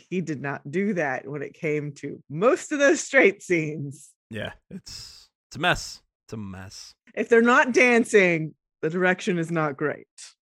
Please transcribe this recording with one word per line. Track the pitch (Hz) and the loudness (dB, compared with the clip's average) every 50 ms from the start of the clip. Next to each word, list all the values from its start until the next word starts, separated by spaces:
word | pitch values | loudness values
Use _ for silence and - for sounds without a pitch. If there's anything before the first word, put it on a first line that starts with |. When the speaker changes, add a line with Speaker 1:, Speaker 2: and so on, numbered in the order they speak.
| _ - | _ -8
Speaker 1:
he | 170 190 | -6 -6
did | 165 165 151 131 | -4 -6 -6 -8
not | 139 143 143 - - 143 | -6 -8 -8 -8 -10 -6
do | 139 185 202 208 196 | -4 -2 -2 -2 -2
that | 175 151 139 131 127 - | -2 -2 -2 -4 -6 -8
when | - 143 143 | -10 -10 -10
it | 139 - - | -10 -12 -10
came | - - 156 151 151 143 147 151 | -6 -4 -4 -2 -2 -4 -6 -10
to | - - 143 - - - - | -10 -12 -12 -12 -12 -14 -12
most | 139 160 202 254 320 - - - | -6 0 2 2 2 0 -2 -4
of | 302 285 | -2 2
those | 285 277 330 - | 4 4 4 2
straight | - - - 269 - 196 196 - - | 0 0 4 4 4 4 4 0 -4
scenes. | - 180 165 156 151 151 160 143 143 135 - - - _ _ _ - | -2 -2 -2 -2 -2 -6 -8 -10 -10 -12 -16 -20 -20 _ _ _ -12
Speaker 2:
Yeah, | 113 104 107 - - _ _ - | -10 -8 -8 -10 -10 _ _ -18
it's, | - 190 - - - - - - - - - _ _ _ _ _ | -18 -18 -18 -16 -18 -18 -18 -20 -20 -20 -20 _ _ _ _ _
it's | - | -8
a | 131 | -4
mess. | 160 180 147 - - - - - _ _ _ _ _ | 0 0 0 -2 -4 -12 -16 -20 _ _ _ _ _
It's | - 110 | -16 -14
a | |
mess. | 113 104 95 92 92 92 92 - - - - _ _ _ _ - | -12 -12 -12 -14 -14 -16 -18 -20 -20 -20 -20 _ _ _ _ -6
Speaker 1:
If | 208 214 - | -6 0 4
they're | 240 226 | 4 6
not | 233 240 247 285 302 262 226 | 6 6 6 4 4 4 4
dancing, | 330 254 247 240 226 240 - - 208 185 180 170 160 160 151 - _ _ _ _ _ | 4 4 6 4 4 2 4 4 6 6 6 4 0 -2 -6 -10 _ _ _ _ _
the | - 160 | -6 -4
direction | 165 180 185 180 180 185 - 220 180 | -2 0 2 2 0 0 -2 -2 -2
is | 170 160 160 | -2 -2 -2
not | 170 160 156 151 143 | -2 -2 -2 -2 -2
great. | - 151 143 127 - - _ _ - - - _ _ | -4 -4 -4 -6 -6 -12 _ _ -20 -20 -20 _ _